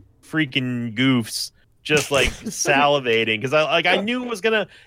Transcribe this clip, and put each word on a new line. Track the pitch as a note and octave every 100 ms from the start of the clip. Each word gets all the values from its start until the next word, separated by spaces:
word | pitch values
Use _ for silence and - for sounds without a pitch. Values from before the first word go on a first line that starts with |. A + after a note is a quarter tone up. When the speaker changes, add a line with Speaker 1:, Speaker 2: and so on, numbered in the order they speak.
| - _
Speaker 1:
freaking | - D#3+ D3 C3+ B2+ B2 A#2+ G#2+
goofs | C3+ B2+ A2+ - - - _ _
just, | - D3+ -
like, | C#3 B2
Speaker 2:
<laughs> | -
Speaker 1:
salivating, | - - E3 C#3 C#3+ C#3+ B2 A2+ A2 A2
'cause | B2+
I, | D3+
like, | D3+ E3 F3
I | F#3
knew | G3+ B3
it | B3
was | A3
gonna, | A3 A3 F#3+ -